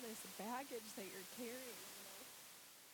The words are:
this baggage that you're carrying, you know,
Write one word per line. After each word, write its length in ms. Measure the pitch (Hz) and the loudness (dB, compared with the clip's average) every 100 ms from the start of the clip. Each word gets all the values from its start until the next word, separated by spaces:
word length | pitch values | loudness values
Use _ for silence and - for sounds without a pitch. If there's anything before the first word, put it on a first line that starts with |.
| 240 | 4
this 160 | 220 190 185 | 0 0 2
baggage 520 | 202 247 277 240 214 | 4 6 4 2 0
that 120 | - 190 | 0 0
you're 200 | 190 185 220 | 0 -2 0
carrying, 440 | 240 254 254 196 190 | 2 2 0 -2 -4
you 120 | - 202 | -4 -4
know, 160 | - 254 - - - - - - | -4 -6 -6 -8 -8 -10 -10 -10